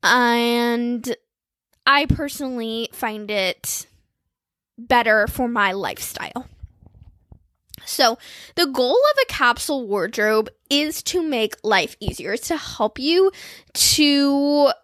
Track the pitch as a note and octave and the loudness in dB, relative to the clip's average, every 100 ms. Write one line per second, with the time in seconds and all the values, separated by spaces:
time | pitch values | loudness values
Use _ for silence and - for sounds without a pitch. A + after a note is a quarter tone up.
0 | E3 B3 A#3+ A#3+ A#3 A#3+ A#3+ A#3 A#3+ A#3+ | 4 4 4 2 2 0 0 -2 -2 -6
1 | A#3+ - _ _ _ _ _ _ - C#4 | -6 -8 _ _ _ _ _ _ 0 2
2 | D#4 - C#4+ - C4+ B3 A3+ A3+ A#3 - | 2 -2 -2 -8 -8 -8 -6 -6 -8 -8
3 | A#3 G#3+ G#3 G#3 F#3 - - - - _ | -8 -8 -6 -4 -2 -4 -8 -10 -12 _
4 | _ _ _ _ _ _ _ - A#3 B3 | _ _ _ _ _ _ _ -20 0 2
5 | A3+ G#3+ G#3 - B3 A#3 G3 G3 - - | 4 2 2 -2 -4 0 0 0 -6 -8
6 | - - - - - _ - _ _ _ | -12 -10 -10 -12 -14 _ -20 _ _ _
7 | - _ _ - _ _ _ - - - | -20 _ _ -20 _ _ _ -20 -10 2
8 | B3+ A#3 - - - - E4+ B3+ B3 G#4 | 2 2 -12 -20 -10 -2 0 2 2 4
9 | D5 C#5+ B4 - B3+ A#3+ - C#4+ A3+ G3+ | 4 2 0 2 2 2 0 -4 -2 -2
10 | F3+ A#3 G#3+ A3 A3 _ _ C#4+ D4+ - | -2 0 2 2 0 _ _ 0 0 -6
11 | - F4+ D#4+ B3+ G#3+ - G#3 G3 D#3 - | -4 -2 -2 -2 -2 -4 0 0 0 -6
12 | G#3 - - G#3+ - D#4+ - - G#3+ - | -8 -8 -6 -6 -4 -6 -6 -4 -4 -4
13 | C4+ F4 F#4+ - - - _ - - - | 0 2 2 0 -20 -20 _ -2 0 4
14 | D4 C#4+ C#4 C#4 C#4+ D4 C#4+ - | 4 4 2 2 2 4 4 2